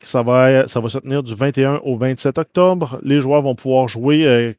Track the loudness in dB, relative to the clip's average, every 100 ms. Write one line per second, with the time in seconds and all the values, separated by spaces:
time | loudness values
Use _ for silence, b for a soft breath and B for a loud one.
0 | -6 -4 2 4 4 4 0 -2 -6 -8
1 | -6 -6 -6 -4 -2 0 0 -2 -4 -4
2 | -4 -2 -4 -4 -4 0 2 2 -4 -6
3 | -2 0 2 0 0 -4 0 0 0 -2
4 | 0 2 4 2 0